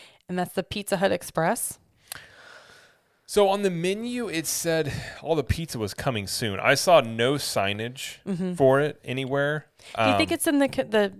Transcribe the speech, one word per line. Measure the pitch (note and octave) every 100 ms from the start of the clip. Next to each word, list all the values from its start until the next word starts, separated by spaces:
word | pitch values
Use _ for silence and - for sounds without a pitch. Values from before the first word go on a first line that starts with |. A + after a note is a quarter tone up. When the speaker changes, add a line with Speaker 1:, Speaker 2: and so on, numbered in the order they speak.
| - _ -
Speaker 1:
And | F3+
that's | F3+
the | -
Pizza | F3+ G#3+ G3+ F#3+
Hut | F#3+
Express. | G3+ - - E3 A#3 - - _ _ - - - - - - - - - _ _ _ -
Speaker 2:
So | - G3+
on | G3
the | G3+
menu, | F3 F3 G3+ A#3 B3 A3+
it | D#3+ D#3+
said | - E3+ D#3+ D3 A2+ - -
all | C#3+ D#3+
the |
pizza | B2+ - E3 B2
was | G#2
coming | - - A#2 G2
soon. | - A#2 F#2+
I | A2+ C#3
saw | - E3+
no | A#2 A2+ A#2+
signage | C#3+ - - G2 G#2 A#2 C3 - - -
Speaker 1:
Mm-hmm. | F#3 F#3
Speaker 2:
for | F3 C3 C3+
it | D3 -
anywhere. | - B2+ C3 C#3 C#3+ D3+ - _ - -
Speaker 1:
Do | A2
you | G#2
think | -
Speaker 2:
Um, |
Speaker 1:
it's | E4 -
in | C#4+
the, | C#4
c-, | -
the, | A3 A3 G3+ F#3+